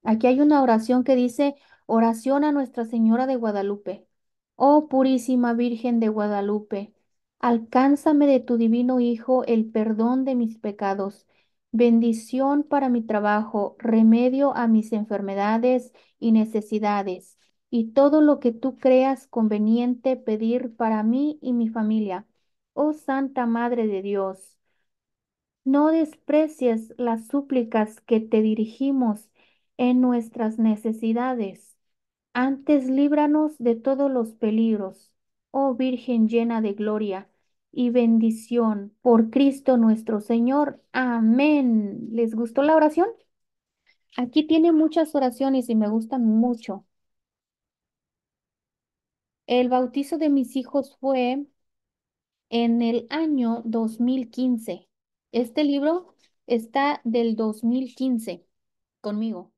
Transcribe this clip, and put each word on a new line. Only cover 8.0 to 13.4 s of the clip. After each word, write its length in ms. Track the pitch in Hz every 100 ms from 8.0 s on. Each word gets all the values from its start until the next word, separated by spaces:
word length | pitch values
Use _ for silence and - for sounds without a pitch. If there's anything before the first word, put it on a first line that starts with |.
| 320 294 285
de 120 | 262
tu 180 | 254 240
divino 420 | 226 233 247 254
Hijo 440 | 240 233 233 254 -
el 240 | 226 220
perdón 540 | 226 214 214 226 262 262
de 100 | 247
mis 220 | 226 226
pecados, 720 | 214 202 196 196 196 - _ _ _ _ _
bendición 920 | 226 240 226 233 226 - 254 269 285
para 260 | 294 285 269
mi 120 | 240
trabajo, 760 | 226 214 208 208